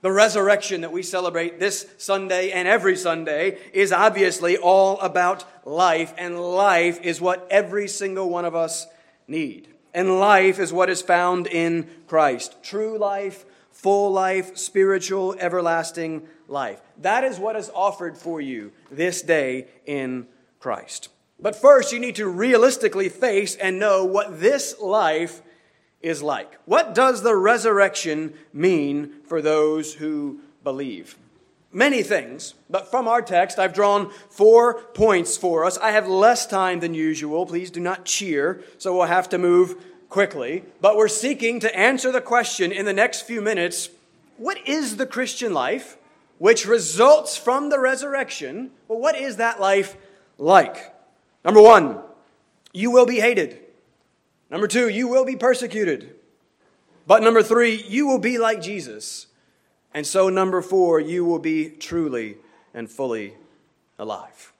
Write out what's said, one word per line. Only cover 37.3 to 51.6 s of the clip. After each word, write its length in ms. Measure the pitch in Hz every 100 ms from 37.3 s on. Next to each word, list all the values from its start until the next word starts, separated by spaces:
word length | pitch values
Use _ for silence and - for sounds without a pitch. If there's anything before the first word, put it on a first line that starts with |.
| 156 175
Please 240 | 165 180
do 80 | 170
not 260 | 175 185
cheer, 600 | 180 - 196 147 147 185 - _
so 180 | 190 180
we'll 100 | 170
have 220 | 180 180
to 100 | 180
move 380 | 175 175 180 - - - _
quickly. 560 | 190 196 156 123 170 180 _
But 160 | 190 214
we're 100 | 214
seeking 540 | - 254 285 226 240
to 140 | 214
answer 360 | 185 214 262 254
the 100 | 254
question 520 | 247 233 220 - 175
in 120 | 190
the 80 | 202
next 300 | 196 233 -
few 180 | - 233
minutes, 480 | 208 202 175 170 - _ _ _ _ _
what 200 | 247 392 -
is 300 | 302 269 208
the 100 | 262
Christian 480 | 233 254 - 240
life 420 | 165 127 240 - - _ _ _ _
which 280 | 185 226 196
results 680 | 233 165 165 247 302 - -
from 340 | - 254 294
the 80 | 285
resurrection? 920 | 254 262 285 269 254 - 139 160 262 _ _
Well, 100 | 220
what 180 | 277 294
is 200 | 269 202
that 240 | 233 220
life 360 | 196 196 196 - _ _ _ _
like? 560 | 147 190 117 - - - _ _ _ _
Number 180 | 165 214